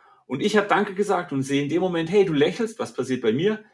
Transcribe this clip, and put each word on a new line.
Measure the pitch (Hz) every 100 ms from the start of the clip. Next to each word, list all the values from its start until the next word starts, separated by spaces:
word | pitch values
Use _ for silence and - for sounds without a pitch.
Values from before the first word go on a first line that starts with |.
| _ _ -
und | 135
ich | 208 208
hab | 202
Danke | 180 202 185
gesagt | 190 180 165
und | 135
seh | 135 139
in | 143
dem | 170
Moment, | 180 170 165
"Hey, | 202 175
du |
lächelst, | 143 156 - 226 -
was | 117
passiert | - 123 127
bei | 113
mir? | 123 202 220 -